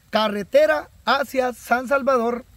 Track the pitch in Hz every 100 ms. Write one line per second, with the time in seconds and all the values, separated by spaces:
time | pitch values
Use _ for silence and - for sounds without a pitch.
0 | _ 220 214 208 185 277 302 302 - -
1 | - 269 269 262 247 233 - 240 254 277
2 | 262 262 233 240 -